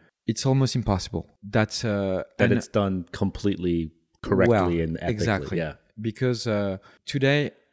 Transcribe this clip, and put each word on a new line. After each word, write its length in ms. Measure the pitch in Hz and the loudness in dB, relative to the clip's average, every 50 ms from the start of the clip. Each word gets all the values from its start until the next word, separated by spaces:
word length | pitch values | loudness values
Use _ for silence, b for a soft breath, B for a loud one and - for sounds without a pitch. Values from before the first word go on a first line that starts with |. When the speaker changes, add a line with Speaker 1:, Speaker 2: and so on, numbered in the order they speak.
| b b b _ _ | b b b _ _
Speaker 1:
it's 200 | - 110 - - | -4 -4 0 0
almost 300 | 135 131 135 131 123 - | 2 4 4 2 2 0
impossible. 520 | 127 104 110 98 92 - - - 82 - - _ _ - 101 | -2 0 0 0 0 -2 -4 -6 -8 -8 -8 _ _ -12 -2
That, 340 | 101 113 107 - - - - | 0 2 2 2 -2 -4 -2
uh, 380 | 110 104 101 98 95 92 90 - - _ | -2 0 0 0 0 0 -2 -4 -6 _
Speaker 2:
That 140 | - 101 95 | 0 2 2
Speaker 1:
and 20 | 101 | 2
Speaker 2:
it's 140 | 107 - | 0 0
done 380 | - - 107 101 98 95 90 85 - | 0 0 2 2 2 0 -2 -6 -8
completely 800 | - - 101 92 - - - 101 92 82 90 87 85 82 80 78 - _ _ _ _ _ | -4 -2 -2 -2 -2 -2 -2 -2 -2 0 0 0 0 0 -2 -4 -8 _ _ _ _ _
correctly 280 | - - 101 95 92 120 117 | -2 0 2 4 6 6 6
Speaker 1:
Well, 140 | 101 92 90 | 4 4 2
Speaker 2:
and 280 | 85 85 82 80 82 | 2 0 0 -2 -4
ethically. 160 | - - - 113 | -4 -4 -4 -2
Speaker 1:
exactly. 440 | 107 87 98 101 90 71 - - | -2 0 0 0 -2 -2 -4 -4
Speaker 2:
Yeah. 160 | 82 80 76 - - _ _ _ 110 | -4 -4 -6 -8 -12 _ _ _ -8
Speaker 1:
Because, 480 | 110 113 104 - 131 127 123 110 - | -8 -6 -4 -2 -2 -2 -2 -2 -2
uh, 300 | 117 107 101 101 98 95 95 b b b b b | -2 0 0 0 -2 -4 -6 b b b b b
today, 460 | - - 139 135 135 143 147 143 - - _ _ _ | -6 -2 0 2 2 2 2 0 -2 -6 _ _ _